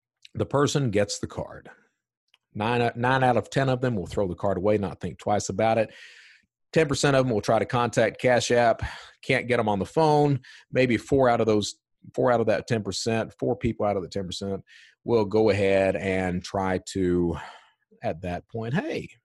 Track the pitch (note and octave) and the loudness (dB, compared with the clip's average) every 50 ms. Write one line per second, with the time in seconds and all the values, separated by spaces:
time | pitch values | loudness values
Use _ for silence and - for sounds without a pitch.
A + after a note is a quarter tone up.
0 | _ _ _ _ _ - - G#2 G#2+ - - C#3 D3 - - D3+ C#3 A#2 F#2+ G2+ | _ _ _ _ _ -14 -6 -6 -4 0 2 2 2 2 0 0 -2 0 0 0
1 | G2+ - - - - - - - - - - - - - - _ _ _ _ _ | -2 -2 -4 -10 -10 -10 -10 -10 -10 -10 -14 -20 -20 -20 -20 _ _ _ _ _
2 | _ _ _ _ _ _ _ _ _ _ _ G#2 G#2 A2+ B2 A#2+ A#2+ A#2 - A#2+ | _ _ _ _ _ _ _ _ _ _ _ -4 -2 0 2 2 2 0 0 0
3 | A#2+ B2+ C3+ C3 B2+ B2+ A#2+ B2 - - - C#3 C3+ C3 B2+ B2 C3 B2+ A#2 F#2+ | 0 2 2 4 4 4 4 2 -2 -2 -2 0 0 0 0 0 0 -2 -2 -2
4 | E2+ - - A2 G2+ F2+ E2+ - - G2+ F#2+ F2+ F2+ G#2 G#2+ G2+ G2 F2 D2+ - | -6 -4 -4 -2 -2 -2 -4 -4 -2 -2 -2 0 0 0 2 2 0 -4 -6 -8
5 | - F2+ - - - G#2 G#2 G2+ - - G2 F#2+ A2 A2+ A2+ A2+ G#2+ - - - | -10 -10 -10 -8 -4 -2 -2 -2 -2 -4 -2 0 0 2 2 2 0 -2 -6 -16
6 | - - - - - - - _ _ _ _ _ _ _ - E3 D#3+ C#3+ C#3 - | -20 -20 -20 -20 -20 -20 -20 _ _ _ _ _ _ _ 0 0 2 2 0 0
7 | - C#3+ C3+ C3 B2+ B2+ A2+ G2+ - - A2+ G#2+ G#2 - - A#2+ A#2+ A2+ - B2+ | 2 2 4 2 2 2 0 0 2 2 2 2 2 0 0 0 0 0 2 2
8 | A2+ G#2 - - - B2+ B2 A2+ - - B2 A#2+ A#2+ A2+ G#2+ - - - - - | 2 2 0 0 2 2 2 2 2 2 2 4 4 4 2 0 -4 -8 -8 -14
9 | - - - _ - - C3+ A#2+ - A#2 A#2+ A#2+ A2 G#2+ G#2 F#2+ F2+ - - D#3+ | -20 -20 -20 _ -2 -2 -2 -2 0 0 0 0 2 0 0 -2 -4 -2 0 2
10 | D#3+ D3+ D3+ D3 D3 D3 C#3 C3 - - - - - _ - B2+ C3 B2 A2+ G2+ | 2 4 4 4 4 2 0 -2 -4 -12 -20 -20 -20 _ 0 2 2 2 2 -2
11 | - - D3 C3+ C3 B2 A#2+ A2+ A2+ A2 G#2+ G#2+ G2 - - - _ _ _ _ | 0 0 2 4 4 4 4 4 2 2 2 2 0 -2 -8 -14 _ _ _ _
12 | - - - - C3 B2+ A#2+ A2+ A2 A2+ G2+ D#2+ - - B2 A2 G2+ G2+ F2+ - | -20 -10 -4 -2 2 2 2 2 2 2 0 0 0 -2 -2 -2 -2 -4 -6 -4
13 | - A#2 A2+ A2+ G2+ - - - C3 B2+ A#2+ - - A#2 A2 - G#2 G#2 G2+ G2 | -4 -2 -2 -2 -4 -6 -8 -6 -4 -4 -4 -2 -2 -4 -2 -2 -2 -2 -2 -2
14 | E2+ D2+ - G2 F#2+ F2 F#2 - G2 G2 G2 F#2 - _ - - - _ _ _ | -6 -6 -8 -8 -8 -6 -10 -8 -6 -6 -8 -8 -10 _ -20 -20 -20 _ _ _
15 | _ A#2+ A#2+ A2+ G#2 F#2+ G2+ A2 A2 G#2+ F#2+ G2+ G2 G2 G2 F#2+ F#2+ F#2+ F#2 F2 | _ 0 0 0 0 2 2 4 4 4 4 4 2 2 4 4 4 2 0 0
16 | G2 F#2+ F#2 F#2+ F#2 F2+ F2+ F2+ - - - G2 F#2+ F#2+ F#2 F2+ - - - G2 | -2 -2 -2 0 -2 -2 -2 -4 -6 -6 -4 -4 -2 -2 -2 -4 -6 -6 -4 -2
17 | F#2 F2+ F2 F2 F2 E2+ D#2+ D2+ - - - - - _ _ _ _ _ _ _ | 0 2 2 2 0 0 -2 -6 -10 -16 -18 -20 -20 _ _ _ _ _ _ _
18 | - G#2+ F2 D#2+ F#2 F2 F2 E2+ - _ - A2+ A2 A#2 B2+ G3 C#4+ E4 - - | -8 -8 -8 -6 -8 -8 -8 -8 -10 _ -10 -8 -6 -4 -4 -4 -4 -6 -8 -8
19 | - - - _ | -10 -12 -20 _